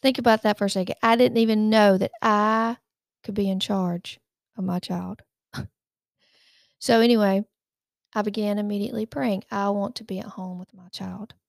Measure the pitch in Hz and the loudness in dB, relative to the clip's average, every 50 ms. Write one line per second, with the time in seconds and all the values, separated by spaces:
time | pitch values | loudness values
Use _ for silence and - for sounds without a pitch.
0 | - 269 254 - 233 240 220 220 - 214 208 - 208 196 - 196 185 196 - _ | 2 0 0 2 2 2 2 4 2 -2 0 0 -2 -2 -2 -2 -4 -4 -6 _
1 | - 226 226 233 247 - 233 226 226 220 220 214 214 214 214 220 214 202 190 185 | 2 2 4 4 4 2 4 2 2 2 2 2 2 4 4 6 6 6 6 4
2 | 190 - - - - 226 214 208 208 214 220 220 226 226 233 - _ _ _ _ | 2 -2 -4 -2 0 2 2 2 2 2 2 0 0 -2 -4 -8 _ _ _ _
3 | _ _ _ _ _ - 196 208 202 196 190 185 - - 208 196 185 180 175 175 | _ _ _ _ _ -8 -4 -2 -2 -2 -2 -2 -2 -2 -2 -2 -2 -2 -4 -6
4 | - - - _ _ _ _ _ _ _ _ - 185 185 180 180 - - 180 180 | -8 -12 -18 _ _ _ _ _ _ _ _ -8 -6 -4 -4 -6 -6 -6 -8 -8
5 | 185 185 196 - _ _ _ _ _ _ - - - - _ _ _ _ _ _ | -8 -10 -12 -14 _ _ _ _ _ _ -14 -14 -14 -14 _ _ _ _ _ _
6 | _ _ _ _ _ _ _ _ _ _ _ _ _ _ _ _ - - 240 226 | _ _ _ _ _ _ _ _ _ _ _ _ _ _ _ _ 0 2 4 6
7 | 226 240 240 226 208 196 190 196 214 _ _ _ _ _ _ _ _ _ _ _ | 6 6 6 4 4 2 2 0 -2 _ _ _ _ _ _ _ _ _ _ _
8 | _ _ _ 220 208 214 208 220 208 208 202 208 208 208 208 202 202 - - 226 | _ _ _ -4 -4 -4 -4 -4 -4 -2 -2 -2 -4 -4 -4 -4 -4 -6 -6 -6
9 | 214 226 - 294 269 240 202 190 - _ - 202 196 202 202 202 196 196 247 - | -8 -8 -6 -6 -4 -2 -4 -4 -6 _ -6 -4 -2 -2 -2 -2 -4 -6 -8 -12
10 | 220 - 196 185 - 214 - - 185 185 185 180 185 _ _ 190 180 180 - - | -12 -10 -10 -10 -10 -12 -14 -14 -12 -12 -12 -14 -14 _ _ -20 -20 -20 -16 -14
11 | 190 185 180 190 214 - - _ _ | -12 -12 -12 -12 -14 -16 -18 _ _